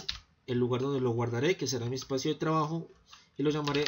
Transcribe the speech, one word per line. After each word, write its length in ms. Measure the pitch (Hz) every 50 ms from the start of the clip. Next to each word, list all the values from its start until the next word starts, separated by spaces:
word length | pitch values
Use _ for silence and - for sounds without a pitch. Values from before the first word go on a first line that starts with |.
| - - - - - _ _ _ -
el 100 | - 123
lugar 240 | 123 123 120 123 120
donde 180 | 131 143 143 131
lo 120 | 127 120
guardaré, 440 | 113 120 120 110 117 120 135 170 190
que 120 | - 143
será 180 | 117 131 117 117
mi 100 | 120 131
espacio 380 | 131 - - 135 131 - 156 147
de 60 | 147
trabajo, 500 | 160 160 160 160 151 151 165 165 165 - - - _ - - - - _ _
y 60 | - 139
lo 80 | 151
llamaré 340 | 147 151 147 143 139 143 147